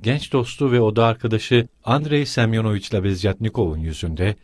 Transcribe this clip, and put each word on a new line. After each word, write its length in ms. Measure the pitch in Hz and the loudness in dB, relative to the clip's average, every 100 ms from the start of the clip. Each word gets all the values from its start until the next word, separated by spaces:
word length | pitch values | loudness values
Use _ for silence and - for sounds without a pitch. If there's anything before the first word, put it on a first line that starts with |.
genç 320 | 113 143 - | -2 -2 0
dostu 400 | 139 120 - 139 | -2 -2 -2 2
ve 80 | 120 | 4
oda 260 | 110 110 117 | 4 4 2
arkadaşı 640 | 110 113 110 - 120 113 _ | 2 -2 -2 2 2 2 _
Andrei 420 | - 139 151 147 143 | -2 0 0 -2 0
Semyonovich 680 | - 113 113 110 101 - | 0 0 2 0 -2 -2
Labezyatnikov'un 840 | 104 98 92 98 95 110 123 90 78 | -2 0 0 -2 0 -2 -2 -2 -2
yüzünde 580 | 80 78 85 82 98 104 | -6 -6 -6 -2 -2 -4